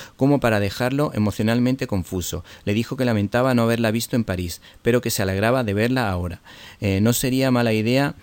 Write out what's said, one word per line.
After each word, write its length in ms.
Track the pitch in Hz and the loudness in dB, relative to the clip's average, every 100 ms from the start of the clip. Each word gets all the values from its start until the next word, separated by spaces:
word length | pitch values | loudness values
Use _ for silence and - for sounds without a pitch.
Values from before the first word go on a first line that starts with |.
| - - | -14 0
como 220 | 135 139 | 2 4
para 220 | 120 104 | 2 2
dejarlo 500 | 101 - 123 139 151 | 0 -2 -2 -2 -2
emocionalmente 760 | 110 104 - 110 120 123 131 131 | 0 0 0 0 2 2 0 -2
confuso. 560 | 98 85 92 85 87 - - | -4 -4 -6 -6 -8 -10 -8
Le 80 | 101 | -2
dijo 240 | 104 113 131 | -2 -2 -2
que 80 | |
lamentaba 500 | 123 107 101 120 131 | 0 0 0 0 2
no 100 | 123 | 2
haberla 260 | 113 117 113 | 2 2 0
visto 260 | 113 - 127 | 0 -2 -2
en 80 | |
París, 360 | 110 90 87 - - - | -2 -4 -6 -8 -16 -6
pero 200 | 117 120 | 0 2
que 100 | 113 | 2
se 120 | - | -2
alegraba 420 | 95 95 110 131 | 0 0 2 2
de 100 | 110 | 0
verla 340 | 101 120 131 110 | 0 0 0 0
ahora. 320 | 90 87 87 - - - - | -2 -4 -8 -16 -20 -20 -4
Eh, 200 | 104 95 | 0 2
no 100 | 113 | 2
sería 380 | 123 135 131 131 | 2 0 0 2
mala 220 | 123 117 | 2 2
idea 420 | 110 110 131 143 - | 0 2 2 0 -4